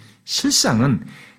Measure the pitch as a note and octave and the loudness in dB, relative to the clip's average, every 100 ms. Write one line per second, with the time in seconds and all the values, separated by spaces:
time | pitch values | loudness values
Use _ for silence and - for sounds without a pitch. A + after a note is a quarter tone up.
0 | - - - - C#4+ - - - C#3 G2+ | -20 -20 -8 -4 0 0 2 2 2 0
1 | - - - | -4 -20 -20